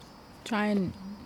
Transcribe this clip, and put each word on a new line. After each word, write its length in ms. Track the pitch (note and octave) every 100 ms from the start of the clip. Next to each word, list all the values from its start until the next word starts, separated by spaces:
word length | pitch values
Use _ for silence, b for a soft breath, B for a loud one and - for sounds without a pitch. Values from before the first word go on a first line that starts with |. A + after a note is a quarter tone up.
| - - - -
trying. 480 | - G#3+ G#3 G3+ F3+ - G3 G3+